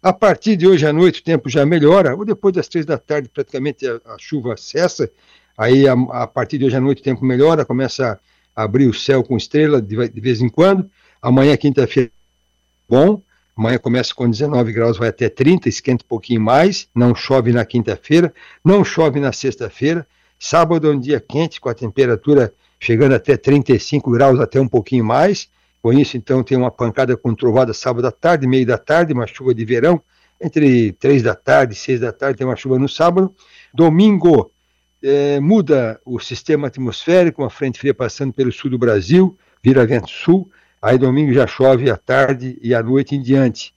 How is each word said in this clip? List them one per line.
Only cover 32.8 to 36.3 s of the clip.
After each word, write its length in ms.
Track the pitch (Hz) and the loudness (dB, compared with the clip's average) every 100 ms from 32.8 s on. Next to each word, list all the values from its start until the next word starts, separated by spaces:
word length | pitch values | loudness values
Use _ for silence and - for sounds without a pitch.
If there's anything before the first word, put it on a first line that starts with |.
| 135 | -2
sábado. 440 | - 170 175 190 _ _ _ _ | 0 0 2 -2 _ _ _ _
Domingo, 800 | - 165 160 214 202 170 147 101 _ _ _ _ _ | 2 2 4 4 4 4 2 2 _ _ _ _ _
eh, 380 | 135 143 143 143 | -2 0 0 0
muda 600 | 143 220 156 143 117 110 - | 2 2 2 0 0 -8 -12
o 140 | 120 | -12
sistema 480 | - | -10